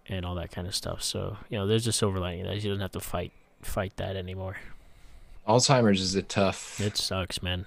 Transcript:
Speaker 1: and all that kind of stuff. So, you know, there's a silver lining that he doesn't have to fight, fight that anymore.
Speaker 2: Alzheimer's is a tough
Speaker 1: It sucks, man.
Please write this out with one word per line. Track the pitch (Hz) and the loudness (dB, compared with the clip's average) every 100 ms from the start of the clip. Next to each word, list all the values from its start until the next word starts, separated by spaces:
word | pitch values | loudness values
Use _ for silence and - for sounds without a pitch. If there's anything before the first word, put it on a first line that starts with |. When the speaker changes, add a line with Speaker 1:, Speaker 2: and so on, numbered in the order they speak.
| - | -8
Speaker 1:
and | 95 | -6
all | 90 180 | -4 -6
that | 160 | -6
kind | - 90 | -6 -6
of | |
stuff. | - - - | -4 -4 -4
So, | - 107 95 104 - | -4 -4 -6 -8 -8
you | 110 | -2
know, | 98 | 2
there's | 110 117 | 2 2
a | |
silver | 101 107 95 | 2 2 2
lining | 90 87 | -2 -4
that | 92 98 | -4 -4
he | 104 | -2
doesn't | 98 | -2
have | 95 | -4
to | - | -6
fight, | - 90 90 - _ _ | -4 -4 -6 -10 _ _
fight | - - 95 - | -4 -2 -2 -4
that | 95 98 | -6 -4
anymore. | 90 92 95 98 - - - - - - - - - | -6 -6 -8 -8 -12 -14 -16 -20 -20 -20 -18 -10 4
Speaker 2:
Alzheimer's | 117 - 131 113 98 | 6 8 8 8 6
is | 92 | 4
a | 95 | 0
tough | - - 98 92 - - | 0 2 2 2 -6 -4
Speaker 1:
It | 101 - | -2 -2
sucks, | - 95 92 - | -2 -2 -2 -4
man. | 90 90 | -4 -4